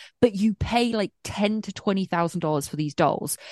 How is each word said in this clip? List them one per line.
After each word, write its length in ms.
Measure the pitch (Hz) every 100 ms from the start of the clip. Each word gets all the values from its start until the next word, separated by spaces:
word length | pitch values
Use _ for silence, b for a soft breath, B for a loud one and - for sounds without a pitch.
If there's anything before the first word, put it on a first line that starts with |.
| B _
But 140 | 247
you 200 | 196 220
pay, 380 | 196 - 240 240
like, 200 | 226 196 -
ten 400 | - - 208 214
to 100 | 202
twenty 320 | 190 - 190
thousand 360 | 185 170 170 175
dollars 280 | 160 151 143
for 80 | 147
these 180 | 151
dolls. 440 | - 147 - 143 - B